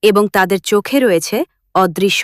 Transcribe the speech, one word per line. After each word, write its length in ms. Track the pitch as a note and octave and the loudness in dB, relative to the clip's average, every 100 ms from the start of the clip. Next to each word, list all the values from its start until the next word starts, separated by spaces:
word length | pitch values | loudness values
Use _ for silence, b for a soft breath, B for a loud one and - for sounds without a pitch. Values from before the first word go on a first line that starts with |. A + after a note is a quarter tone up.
এবং 220 | G#3 G3+ G#3 | 2 2 0
তাদের 300 | G3 F#3 G3 | 0 0 -2
চোখে 360 | - G#3 - C#4 | 0 -2 0 0
রয়েছে 360 | B3+ E3+ - G#3+ F4 _ _ | 2 0 -2 -6 -6 _ _
অদৃশ্য 480 | - F#3 E3 G3 - | 0 0 0 -2 0